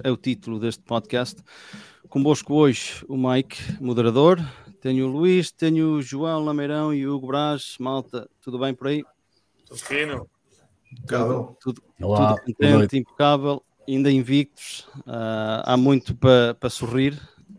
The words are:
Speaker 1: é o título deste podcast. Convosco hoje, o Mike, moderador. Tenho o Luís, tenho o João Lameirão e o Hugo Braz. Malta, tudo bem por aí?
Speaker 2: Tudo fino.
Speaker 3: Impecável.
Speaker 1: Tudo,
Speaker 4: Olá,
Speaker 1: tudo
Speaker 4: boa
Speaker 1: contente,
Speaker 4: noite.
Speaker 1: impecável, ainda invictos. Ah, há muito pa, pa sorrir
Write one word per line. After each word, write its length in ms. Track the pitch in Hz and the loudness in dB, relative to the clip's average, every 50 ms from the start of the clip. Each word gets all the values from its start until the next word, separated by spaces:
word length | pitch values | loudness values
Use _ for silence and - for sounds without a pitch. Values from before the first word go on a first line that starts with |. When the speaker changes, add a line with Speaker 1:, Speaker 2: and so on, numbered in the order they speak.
| - | -2
Speaker 1:
é 40 | 131 | -2
o 60 | 123 | -2
título 420 | - - 131 123 107 - 117 113 107 | -2 -2 -6 -6 -6 -6 -10 -8 -6
deste 240 | 110 117 110 - _ | -4 -6 -6 -6 _
podcast. 600 | - 120 113 107 - - 123 123 123 - - - _ - - - - - - - - - _ _ - | -4 -4 -4 -4 -2 -4 -4 -4 -4 -8 -18 -20 _ -20 -20 -20 -20 -20 -20 -20 -20 -20 _ _ -6
Convosco 460 | - 139 135 147 151 - - - 143 | -2 0 2 2 2 2 0 -2 2
hoje, 500 | 151 151 143 120 - - - - - - - | 4 4 4 4 0 -4 -10 -12 -14 -12 -8
o 80 | 135 131 | -6 -4
Mike, 400 | 127 127 127 131 131 - - - - - - - | -2 0 0 0 -2 -4 -8 -14 -12 -12 -10 -8
moderador. 580 | 135 123 120 117 117 117 113 127 147 165 185 170 165 135 123 - - - - _ | -6 -4 0 2 2 2 4 6 6 6 6 4 0 -10 -12 -18 -20 -20 -18 _
Tenho 260 | - 131 131 131 131 | -6 -4 -2 -2 -2
o 60 | 131 | -2
Luís, 400 | 131 147 165 185 185 185 165 - | -2 0 2 4 4 2 2 -2
tenho 440 | - - 165 160 160 160 160 160 156 | -4 -2 0 0 2 2 2 2 0
o 60 | 151 | -2
João 440 | 135 127 139 139 156 160 160 156 151 | -4 -6 -6 -6 -4 -2 -2 -2 -2
Lameirão 480 | 151 147 147 143 143 147 151 151 156 151 | -2 -2 -2 -2 -2 -2 -2 -2 -2 -2
e 120 | 143 139 | -2 -2
o 80 | 139 143 | -4 -4
Hugo 140 | 139 131 127 | -6 -6 -4
Braz. 480 | 131 143 147 151 147 135 - - - - | -4 -2 -2 -2 -4 -6 -8 -12 -12 -8
Malta, 520 | 127 127 135 135 123 - - 123 107 - _ _ | -6 -6 -4 -6 -6 -8 -10 -12 -12 -12 _ _
tudo 180 | - 131 123 123 | -14 -10 -6 -4
bem 160 | 131 135 127 | -4 -4 -4
por 140 | - 131 135 | -4 -4 -4
aí? 160 | 147 151 143 _ _ _ _ _ _ _ _ _ _ _ _ | -4 -4 -6 _ _ _ _ _ _ _ _ _ _ _ _
Speaker 2:
Tudo 140 | _ - 117 | _ -16 -14
fino. 500 | - - 139 143 151 151 139 123 - - _ _ _ _ _ _ _ _ _ _ _ _ | -10 -6 -4 -4 -4 -4 -6 -10 -12 -14 _ _ _ _ _ _ _ _ _ _ _ _
Speaker 3:
Impecável. 680 | 131 120 - - 131 123 117 113 127 117 - - - _ | -20 -18 -10 -4 -2 -2 0 0 -2 -4 -4 -8 -14 _
Speaker 1:
Tudo, 240 | - 127 120 - _ _ _ - | -8 -8 -8 -8 _ _ _ -8
Speaker 4:
Olá, 140 | 95 95 104 | -4 0 2
Speaker 1:
tudo 120 | 104 107 107 | 2 4 2
Speaker 4:
boa 120 | 107 - | 2 0
Speaker 1:
contente, 380 | - 127 113 - 143 147 143 139 | -2 -8 -2 2 4 6 6 6
Speaker 4:
noite. 200 | 104 95 - 135 | 4 4 0 -2
Speaker 1:
impecável, 680 | 123 _ _ - 147 143 147 139 139 143 143 135 _ _ _ _ - | -4 _ _ 2 2 4 4 2 0 -2 -4 -4 _ _ _ _ -8
ainda 240 | - 135 135 139 143 | -4 0 2 2 4
invictos. 760 | 139 131 123 117 139 143 143 143 _ - - - - - - - - 139 - | 4 2 2 2 2 2 0 0 _ -20 -16 -16 -16 -16 -16 -18 -20 -20 -16
Ah, 680 | - 123 117 113 110 110 110 110 110 110 113 - - 127 | -12 -10 -8 -6 -4 -4 -4 -4 -4 -4 -4 0 2 2
há 20 | |
muito 400 | 127 127 139 139 131 - - - | 4 6 4 4 2 2 -2 -6
pa, 400 | 120 - 131 127 123 120 117 117 - | 2 6 6 8 8 6 4 0 -4
pa 120 | - 123 | -6 -6
sorrir 500 | - - 127 113 117 131 135 139 143 147 - - _ _ _ - - | -6 -6 -6 -4 -2 0 0 0 -2 -6 -16 -20 _ _ _ -20 -20